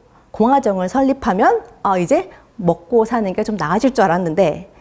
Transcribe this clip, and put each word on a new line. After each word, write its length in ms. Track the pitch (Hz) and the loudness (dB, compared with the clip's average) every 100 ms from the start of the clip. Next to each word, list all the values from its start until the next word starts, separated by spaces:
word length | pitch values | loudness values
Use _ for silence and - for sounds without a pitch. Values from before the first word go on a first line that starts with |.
| _ _ _ | _ _ _
공화정을 580 | - 226 269 233 190 185 | -2 2 2 0 -2 -2
설립하면, 760 | 254 269 269 - 190 285 466 - - | 0 0 0 -2 0 2 2 -4 -6
아, 140 | 202 190 | -2 0
이제 340 | 175 311 381 - _ - | 2 0 -2 -12 _ -6
먹고 480 | 175 170 - 240 | -2 -2 0 0
사는 280 | 220 240 196 | 0 -2 -4
게 100 | 185 | -4
좀 120 | 214 214 | -6 -4
나아질 380 | 151 185 262 | -2 0 0
줄 100 | 254 | 2
알았는데 680 | 190 170 175 160 180 156 - - | 2 2 -2 0 0 0 -10 -20